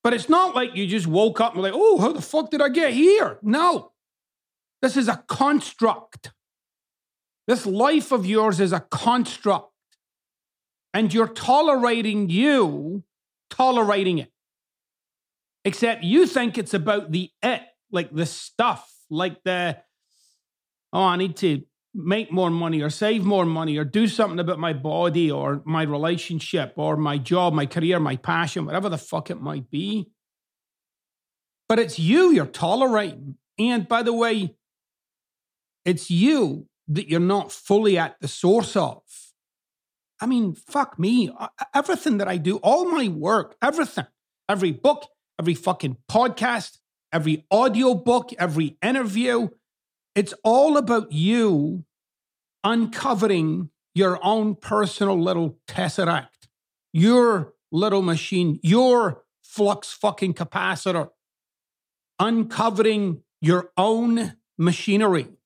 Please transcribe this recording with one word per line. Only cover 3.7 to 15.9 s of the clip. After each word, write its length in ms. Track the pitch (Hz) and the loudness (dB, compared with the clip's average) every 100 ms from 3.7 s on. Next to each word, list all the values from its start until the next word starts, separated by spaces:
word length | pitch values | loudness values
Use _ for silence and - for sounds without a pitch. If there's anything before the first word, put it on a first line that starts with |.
| 285 - _ _ _ _ _ _ _ _ _ | 0 -8 _ _ _ _ _ _ _ _ _
This 160 | 262 269 | 0 0
is 100 | 233 | 0
a 180 | - - | -4 -8
construct. 1040 | - 277 294 - - 220 170 - - - _ _ _ _ _ _ _ _ _ _ _ - | -2 2 0 -2 -2 0 0 -10 -20 -20 _ _ _ _ _ _ _ _ _ _ _ -2
This 200 | 240 202 | -2 0
life 440 | 190 262 311 - | 2 2 2 0
of 160 | 254 185 | -2 0
yours 320 | 214 220 180 | 2 2 2
is 140 | 190 | 0
a 80 | 175 | -2
construct. 920 | - - 233 247 240 - 208 185 - _ _ _ _ _ _ _ _ _ _ _ _ | -4 -2 0 0 -2 -4 -2 -2 -4 _ _ _ _ _ _ _ _ _ _ _ _
And 220 | 214 214 | -2 0
you're 180 | 208 226 | 2 0
tolerating 960 | 226 - 269 311 269 240 233 220 208 196 | -2 2 4 4 2 2 0 -2 -2 0
you 760 | 175 285 277 180 143 151 190 - _ _ _ _ | 2 4 4 2 -2 -8 -10 -12 _ _ _ _
tolerating 720 | - 262 247 208 202 190 165 | 0 2 2 2 0 0 -2
it. 140 | 127 _ _ _ _ _ _ _ _ _ _ _ _ _ | -6 _ _ _ _ _ _ _ _ _ _ _ _ _
Except 380 | 196 - 233 | -6 -2 -2